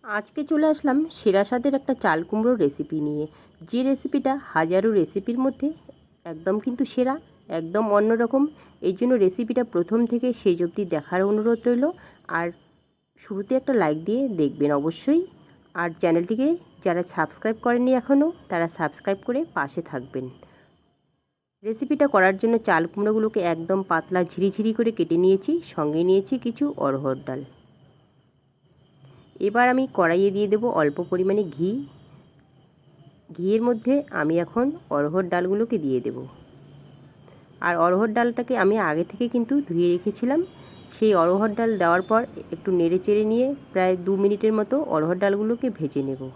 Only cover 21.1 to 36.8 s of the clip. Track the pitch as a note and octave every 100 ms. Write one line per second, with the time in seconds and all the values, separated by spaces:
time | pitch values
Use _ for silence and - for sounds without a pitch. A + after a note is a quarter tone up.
21.1 | _ _ _ _ _ G3+ A3 C#4 D4 C#4+
22.1 | G#3+ F#3 G3 A3+ A#3 A3+ E3 E3 - G3+
23.1 | G#3+ A3 A3 F3 E3 E3 F#3+ F#3+ E3+ D#3+
24.1 | F#3 F3 - G3 F#3+ A3 A3 A#3 A3+ E3+
25.1 | E3+ F#3 F#3+ F#3+ E4 - - D3+ D3+ F3
26.1 | F#3+ G3 C4 A#3+ A3+ C#4+ C#4+ C#3+ C3+ C#3
27.1 | C3+ C#3 C3 C#3 - _ _ _ _ _
28.1 | _ _ _ _ _ _ _ _ _ -
29.1 | - _ - G3 A3 B3 B3+ C4 - E3+
30.1 | E3+ G3 G3 G#3 G#3 A#3+ F#3+ D3 D3 F3
31.1 | F3+ F#3 G3 F#3+ C#3+ F3 A#3+ C#4 - -
32.1 | - _ _ _ _ _ _ _ _ -
33.1 | _ _ E3+ F3+ A3 A#3+ A#3 A3+ C#4 C#4+
34.1 | F#3 D3+ E3 E3 - C4 D#4+ - D3 D3
35.1 | F3 F#3 F3 F3+ G3+ A3+ A3+ D3 B2+ A#2+
36.1 | B2 C3 - - - - -